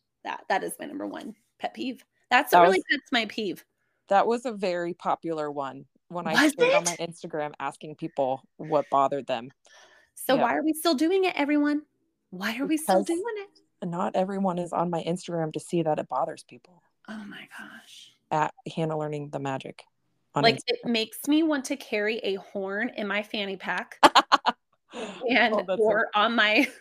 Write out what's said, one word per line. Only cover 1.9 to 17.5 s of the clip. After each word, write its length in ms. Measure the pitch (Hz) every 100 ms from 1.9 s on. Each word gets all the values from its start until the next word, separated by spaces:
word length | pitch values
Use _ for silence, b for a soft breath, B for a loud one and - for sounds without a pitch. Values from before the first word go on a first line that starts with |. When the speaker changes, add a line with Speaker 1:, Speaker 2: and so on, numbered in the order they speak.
| 233 _ _ -
Speaker 1:
That's 200 | 247 302
what 60 | 349
Speaker 2:
That 40 |
Speaker 1:
really 140 | 349 370
Speaker 2:
was, 60 | - 285
Speaker 1:
pets 120 | -
my 140 | 247 214
peeve. 400 | - 208 147 - _ _ _ -
Speaker 2:
that 180 | 196 190
was 200 | 240 247
a 80 |
very 400 | 208 190 175 170 175
popular 560 | 190 143 165 160 147
one 340 | 143 135 135 143 _ -
when 200 | 175 165
I 60 |
Speaker 1:
Was 200 | 160 302 262
Speaker 2:
shared 160 | 247
on 100 | 554
Speaker 1:
it? 160 | 175 165
Speaker 2:
my 60 | 170
Instagram 480 | 165 170 156 147 -
asking 360 | 139 - 160 151
people 440 | 160 - 131 131 - -
what 320 | 160 151 139
bothered 380 | 139 135 139 123
them. 240 | 123 127 - b b b b b -
Speaker 1:
So 200 | - 269
Speaker 2:
Yeah. 60 |
Speaker 1:
why 120 | 240 285
are 80 |
we 100 | 302
still 220 | 311 339 262
doing 300 | 320 381 370
it, 100 | -
everyone? 480 | 285 294 294 294 - _ _ _ _
Why 260 | 180 208 226
are 80 | 277
we 120 | 311
still 260 | - 190
Speaker 2:
Because 140 | 254 339
Speaker 1:
doing 160 | 453 427
it? 500 | 392 _ _ _ 175
Speaker 2:
not 280 | 170 214 190
everyone 420 | 185 196 190 175
is 140 | 175
on 160 | - 175
my 140 | 170
Instagram 500 | - 170 - 170 160
to 60 | 156
see 240 | - 175
that 160 | 156 151
it 80 | 156
bothers 340 | 131 135 135
people. 380 | - 123 _ 180 _ _ -
Speaker 1:
Oh 160 | 220 202
my 220 | - -